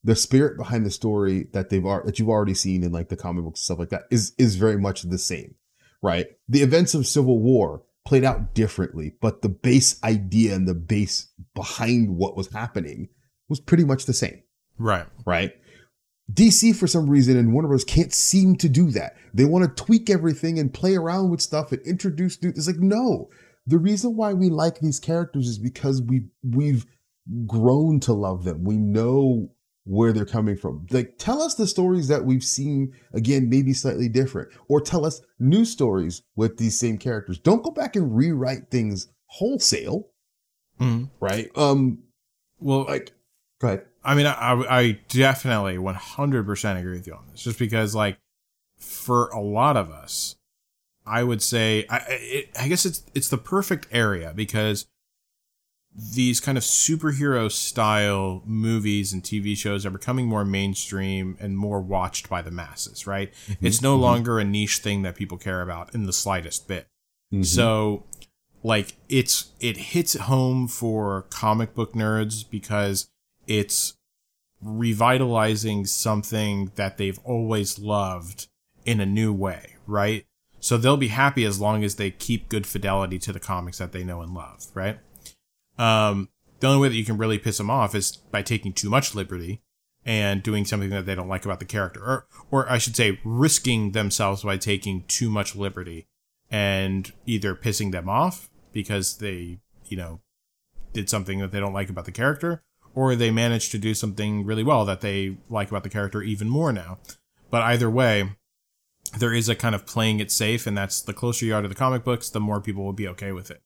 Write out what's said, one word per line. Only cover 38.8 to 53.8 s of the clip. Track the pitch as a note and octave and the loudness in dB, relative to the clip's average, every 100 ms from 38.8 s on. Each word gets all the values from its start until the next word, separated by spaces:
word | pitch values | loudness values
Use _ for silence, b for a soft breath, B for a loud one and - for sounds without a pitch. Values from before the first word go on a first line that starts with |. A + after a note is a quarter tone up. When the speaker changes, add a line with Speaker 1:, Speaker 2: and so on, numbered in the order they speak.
| A2 F#2+ - _ | 0 -4 -8 _
Speaker 1:
wholesale, | _ - A3 C#4 - - - F#3 - _ _ _ _ _ _ - | _ -4 -2 2 2 0 -2 -6 -8 _ _ _ _ _ _ -2
Speaker 2:
Mm-hmm. | B2+ A#2 C3+ _ | 0 0 -4 _
Speaker 1:
right? | G2 G#2+ A2+ - | -2 -2 -4 0
Um, | D3 C#3 C3 - _ _ _ _ _ _ | 4 4 4 0 _ _ _ _ _ _
Speaker 2:
Well, | C#3 C3+ | 0 0
Speaker 1:
like, | C3+ C#3 - _ _ _ _ _ | 0 -4 -6 _ _ _ _ _
go | A#2+ | -2
ahead. | F#2+ - _ | -2 -6 _
Speaker 2:
I | C3+ | 2
mean, | C#3+ D3 | 4 4
I, | |
I, | A#2+ A#2+ B2 B2+ B2+ | 2 0 2 4 4
I | A#2+ G#2 _ | 4 0 _
definitely | B2+ C3+ C3+ C3 A2 G2 F#2 | 4 4 4 0 0 0 -2
one | F#2+ F#2+ | -4 -6
hundred | - - C#3+ B2+ G2+ | -10 -4 0 0 0
percent | G2 G#2+ F#2 | -2 -2 -4
agree | F2+ | -6
with | F2+ F2+ | -8 -12
you | |
on | D#2 C#2+ | -18 -20
this, | - | -10
just | A#2+ A2 | -8 -4
because, | A#2 A2+ G#2+ | 0 0 0
like, | G#2+ G#2 F#2+ _ _ _ _ _ _ | 0 -2 -2 _ _ _ _ _ _
for | - - - B2 A#2 | -16 -12 0 2 2
a | A2 | -2
lot | G2+ G#2 C#3+ B2+ | -2 2 4 2
of | E2+ | -2
us, | D2 C#2+ - - - _ _ _ _ _ _ | -10 -10 -8 -8 -10 _ _ _ _ _ _
I | - A2+ | -4 -2
would | B2 A2+ | 0 0
say, | - A#2 A2 A2 - | 0 2 2 2 0
I, | A#2+ | -4
I, | - | -4
it, | B2+ A#2 C3+ - - | -8 -4 -8 -6 -6
I | C3 | -2
guess | F3 F#3 | 0 0
it's, | D#3 - C#3+ | -4 -6 -6
it's | - | -2
the | B2 | -4
perfect | - F#3+ F#3+ E3 | -2 -2 0 -4